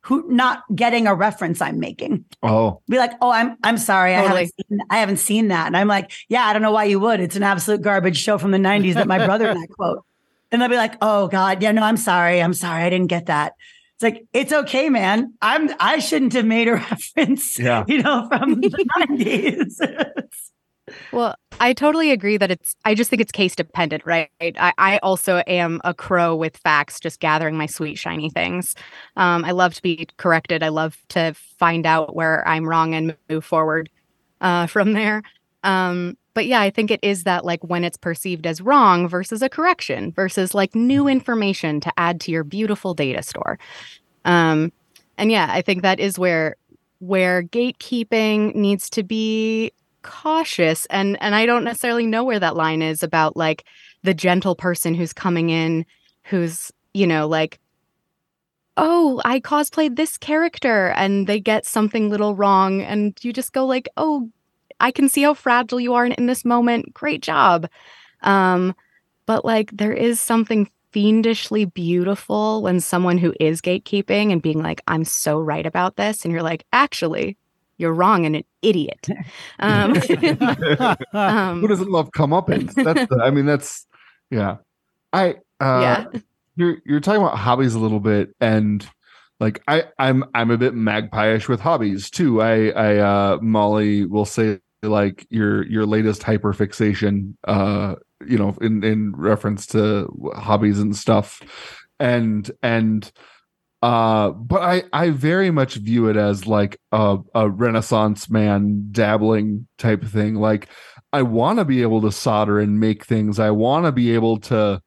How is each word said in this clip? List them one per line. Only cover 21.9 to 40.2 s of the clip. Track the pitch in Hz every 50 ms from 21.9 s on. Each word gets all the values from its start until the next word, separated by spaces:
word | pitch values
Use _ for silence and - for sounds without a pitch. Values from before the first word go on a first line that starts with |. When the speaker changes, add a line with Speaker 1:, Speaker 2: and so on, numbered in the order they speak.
| 302 330 320 302
Speaker 3:
agree | 269 208 185 202 214 208
that | 202 185
it's, | 180 - _ - - _ _
I | 220 214
just | 208 233 -
think | - 208
it's | 208 -
case | - - 196 180 -
dependent, | - 170 _ _ 196 175 151 151 151 -
right? | 165 170 165 156 - _ _
I, | 165 170 - - - 175 - -
I | 190 196 202 202
also | - 190 190 175 - - 185 175 -
am | - 185 175 175 165 165 160 -
a | 175
crow | 175 - - - 185 175 170 170 165
with | 160 165 160 _
facts, | - _ 165 151 147 147 - - -
just | - 165 - _
gathering | - 160 151 156 165 156 160 160
my | 151
sweet, | 147 - - 160 151 151 -
shiny | - - - - 151 160
things. | - - 85 - 175 180 185 - - - - - - - - - _
Um, | - 185 175 175 170 165
I | 160
love | 180 180 185 175 165
to | -
be | - 180 165 156 165 - _
corrected. | - - 180 165 160 - - 170 160
I | 160 156
love | 156 156 160 160 - - _ _
to | - 190 165 165 156
find | - - - _ _ 180 170 170 165 160
out | 165 160 160 156 147 -
where | 170 165 160 160 156 - -
I'm | 160 160 160
wrong | 160 165 165 165 160 160
and | 160 160 160 156 _ _ -
move | 156 160 156
forward, | - 175 160 160 156 156 160 160 156 _ _ _ _ _ _ _ _ _ _
uh, | - 185 175 175 170
from | 160 - 214 196 214 214
there. | 208 220 208 214 214 208 - _ _ _ _ _ _
Um, | - 196 190 185 185 180 180 180 175 175 - _ _ _
but | _ 226 202
yeah, | - 254 233
I | 202 196
think | 196 - 214 208
it | 226 -
is | - 202 202 180 170
that, | 196 180 175 -
like, | 175 170 165 -
when | 165 175 175 175
it's | 170 - -
perceived | - 175 165 - - 190 180 160 156
as | 170 165 160
wrong | 185 233 285 285 240 202 180 175 175 175
versus | 175 180 190 - 226 214
a | 262 262
correction | - - 320 359 359 - - - - - 98 170
versus, | 165 -